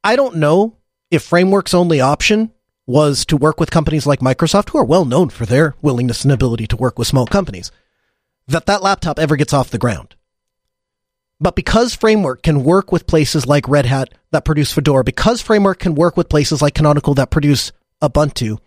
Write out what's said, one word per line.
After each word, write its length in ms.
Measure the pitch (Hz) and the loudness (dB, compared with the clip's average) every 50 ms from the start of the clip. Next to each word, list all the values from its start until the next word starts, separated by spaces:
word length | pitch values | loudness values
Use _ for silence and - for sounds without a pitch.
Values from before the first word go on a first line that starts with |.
| - | 0
I 120 | 202 233 | 0 0
don't 220 | 262 277 254 196 | 0 0 -2 -2
know 400 | 160 151 147 160 185 208 226 _ _ _ _ _ _ _ _ | -2 0 2 2 2 2 0 _ _ _ _ _ _ _ _
if 100 | 175 - | -2 -2
Framework's 540 | - - 175 175 180 190 196 202 175 - - | -2 0 0 2 2 4 2 0 0 0 0
only 260 | 175 180 170 160 139 | 2 2 2 2 2
option 500 | 127 135 147 - - - 208 214 226 220 _ _ _ _ _ _ _ | 2 2 0 0 0 0 0 0 0 -4 _ _ _ _ _ _ _
was 360 | - 120 147 151 147 139 - - | 0 2 2 2 2 0 -2 -2
to 120 | - 156 | -2 0
work 220 | 139 135 156 151 - | 2 2 0 0 0
with 100 | 165 - | -4 0
companies 380 | - 170 151 156 151 151 - | 0 0 0 0 -2 -2 0
like 120 | 147 143 - | 0 -2 0
Microsoft, 500 | 123 131 131 - 170 160 - 202 208 - | 0 -2 0 0 0 2 2 0 0 0
who 80 | - 311 | -2 -2
are 40 | 220 | 0
well 220 | 113 156 185 175 | 2 2 2 2
known 240 | 123 120 156 180 127 | 2 0 0 0 0
for 160 | - - 120 | -2 -8 -4
their 300 | 95 120 139 165 151 135 - | 0 2 2 2 0 -2 -2
willingness 420 | - 151 131 120 127 123 117 - - | -2 -2 0 0 -2 -2 -4 0 0
and 80 | 135 | 0
ability 340 | 139 110 131 123 117 110 110 | 2 2 0 -2 -2 -4 -4
to 80 | - - | -6 -4
work 220 | - 131 123 - | -2 -2 -4 -4
with 100 | - 117 | -4 -4
small 200 | - - 131 123 | -2 0 0 0
companies, 440 | - - 120 120 - 101 90 - - _ _ _ _ _ _ _ _ _ _ _ _ _ _ _ | 0 -2 -2 -2 -4 -10 -14 -16 -18 _ _ _ _ _ _ _ _ _ _ _ _ _ _ _
that 180 | - 139 165 - | -6 -6 -4 0
that 160 | - 202 202 | -2 -2 0
laptop 380 | 190 196 196 - - 170 147 - | 0 -2 -2 -2 -4 -6 -2 -2
ever 160 | 160 143 156 | 0 0 0
gets 180 | 135 147 - - | -2 0 0 0
off 160 | 139 127 - | -2 -2 -2
the 80 | - | -6
ground. 380 | 110 - 120 101 - - _ _ _ _ _ _ _ _ _ _ _ _ _ _ _ _ _ _ _ _ _ _ _ _ _ _ _ | -4 -4 -4 -4 -6 -12 _ _ _ _ _ _ _ _ _ _ _ _ _ _ _ _ _ _ _ _ _ _ _ _ _ _ _
But 160 | 151 180 - | -4 -2 -2
because 380 | - - - - 220 240 247 - | -2 -4 0 0 0 0 0 -2
Framework 480 | - - 220 214 208 190 139 127 _ | 0 0 2 2 2 0 -2 -4 _
can 220 | - 170 151 143 123 | -2 0 0 2 2
work 280 | 147 175 196 190 - | 2 2 2 2 0
with 140 | 185 165 - | -4 -4 -2
places 380 | - - 160 151 - - 156 120 | 0 0 0 0 0 -2 -4 0
like 220 | 123 147 147 - | 0 0 0 2
Red 180 | 127 143 147 127 | 0 0 0 2
Hat 240 | 120 135 135 131 - - _ _ _ | 0 -2 -2 -4 -8 -10 _ _ _
that 120 | - 151 - | -4 -4 -2
produce 260 | - 156 147 143 - | -2 -2 0 -2 -2
Fedora, 320 | - 160 135 147 139 135 120 | -2 -2 0 2 2 2 0
because 380 | 113 - - - 214 240 233 | 0 -4 0 0 0 0 0
Framework 380 | - - 220 208 196 196 185 _ | 0 0 2 2 2 2 0 _
can 140 | - 190 156 | -4 -4 0
work 220 | 143 170 170 - | 2 0 0 0
with 120 | - 170 _ | -2 -4 _
places 320 | - 151 143 - 160 131 | 0 0 0 0 0 0
like 120 | 147 147 - | 0 0 0
Canonical 400 | - 156 147 151 147 - - 139 | 2 2 2 2 2 0 0 0
that 140 | 135 131 - | 0 0 0
produce 400 | - 160 143 147 143 120 - - - _ _ _ _ _ | 0 0 2 2 2 0 -2 -8 -14 _ _ _ _ _
Ubuntu 560 | 123 120 - 147 151 143 - - 123 107 107 110 _ | -4 -2 0 0 -2 0 -2 -6 -6 -6 -6 -8 _